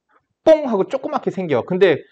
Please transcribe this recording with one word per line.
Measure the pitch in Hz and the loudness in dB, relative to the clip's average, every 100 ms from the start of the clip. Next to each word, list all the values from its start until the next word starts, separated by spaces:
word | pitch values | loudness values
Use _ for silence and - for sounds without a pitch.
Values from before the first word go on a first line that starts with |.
| _ _ _ _ | _ _ _ _
뽕 | 320 311 269 | 4 4 2
하고 | 202 | -2
조그맣게 | - 269 302 277 190 | -2 -4 -6 -6 -6
생겨. | 190 175 120 | -6 -2 -2
근데 | - 180 190 151 - | -2 2 2 2 -6